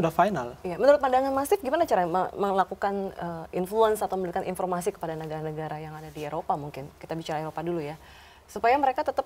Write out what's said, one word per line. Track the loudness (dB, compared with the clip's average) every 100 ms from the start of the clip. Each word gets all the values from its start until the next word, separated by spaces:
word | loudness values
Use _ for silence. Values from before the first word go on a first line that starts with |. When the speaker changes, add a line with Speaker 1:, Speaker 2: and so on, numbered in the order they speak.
Speaker 1:
udah | 4
final. | 4 2 2 -4 -8
Speaker 2:
Iya, | -6 4
menurut | 6 6
pandangan | 6 2 2
Mas | 0 2
Steve, | 0
gimana | 2 0 2
cara | 2
me-, | 2 0 -2 -2
melakukan, | 0 2 0 -2 -2 -2 -4
eh, | -6 -8 -8 -6 -4
influence | 0 4 4 4
atau | 0 -2
memberikan | -2 -4
informasi | -4 -4 -2 -2 -2
kepada | -4 -6 -6
negara-negara | -6 -6 -6 -6 -8 -8
yang | -10 -14
ada | -14
di | -10 -8
Eropa | -6 -4 -4
mungkin? | -4 -10 -12 -14
Kita | -10 -8
bicara | -4 -4
Eropa | -6 -6
dulu | -4 -4
ya. | -4 -10 -16 -20 -20 -20
Supaya | -14 0 4 4
mereka | 4 0
tetap | 0 -2